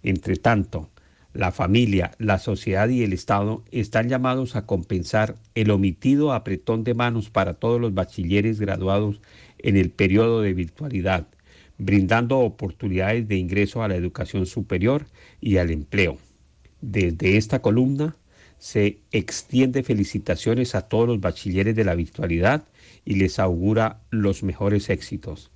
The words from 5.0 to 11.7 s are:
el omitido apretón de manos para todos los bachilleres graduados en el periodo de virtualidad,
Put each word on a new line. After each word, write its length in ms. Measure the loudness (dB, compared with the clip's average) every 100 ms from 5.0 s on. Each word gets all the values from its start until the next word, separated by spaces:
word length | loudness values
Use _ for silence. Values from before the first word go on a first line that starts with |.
| -2 0 0 -4 -8 -2
el 160 | 2
omitido 640 | 2 2 0 2 2 2
apretón 500 | 0 -4 -6 -2 -2
de 100 | -2
manos 360 | 0 0 -2 -2
para 240 | -2 -2
todos 260 | -2 -2 0
los 140 | 0
bachilleres 640 | -2 -4 -4 0 0 0 -2
graduados 640 | -4 -2 0 0 0 -4 -12 -20 -20 -6
en 180 | 2 2
el 140 | 2
periodo 500 | 2 4 4 4 2
de 120 | 0
virtualidad, 760 | -2 -6 -8 -6 -4 0 -2 -4 _ _ -20 -20